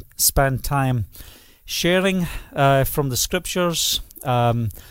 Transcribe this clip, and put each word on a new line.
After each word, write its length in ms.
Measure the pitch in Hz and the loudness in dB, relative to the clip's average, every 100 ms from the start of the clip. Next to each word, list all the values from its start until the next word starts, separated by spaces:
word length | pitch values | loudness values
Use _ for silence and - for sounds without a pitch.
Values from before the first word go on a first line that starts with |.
| - - | -8 -2
spend 460 | - - 135 123 | 0 2 2 0
time 440 | - 143 135 123 98 - - - - - | -2 0 0 0 -4 -10 -20 -20 -20 -20
sharing, 640 | - - 170 185 190 185 170 - - | -10 -4 0 2 2 0 -2 -6 -8
uh, 320 | 156 139 135 | 2 4 4
from 240 | 131 - 139 | 2 0 -2
the 80 | 120 | -2
scriptures. 840 | - 185 - 185 175 160 - - - - | -2 -4 -4 -2 0 0 -2 -4 -6 -10
Um, 460 | 135 123 120 117 110 - - | -2 2 2 2 -2 -6 -14